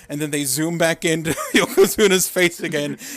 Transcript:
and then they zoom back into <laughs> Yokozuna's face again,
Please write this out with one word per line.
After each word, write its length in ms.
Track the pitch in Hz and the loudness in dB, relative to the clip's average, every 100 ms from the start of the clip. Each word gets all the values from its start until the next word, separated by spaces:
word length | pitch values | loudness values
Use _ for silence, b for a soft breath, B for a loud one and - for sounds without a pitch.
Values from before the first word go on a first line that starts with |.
| B | B
and 140 | 147 | -6
then 100 | 151 | -4
they 140 | 147 139 | -2 -2
zoom 320 | 131 160 170 | -2 -2 0
back 260 | 165 165 | 0 0
into 280 | 170 160 160 | -2 -2 -2
<laughs> 220 | 285 605 | -4 0
Yokozuna's 760 | - 254 - 392 - 208 190 - | 0 2 4 4 4 4 4 2
face 320 | 185 175 - | 0 0 0
again, 360 | 165 151 147 - B | -4 -4 -4 -6 B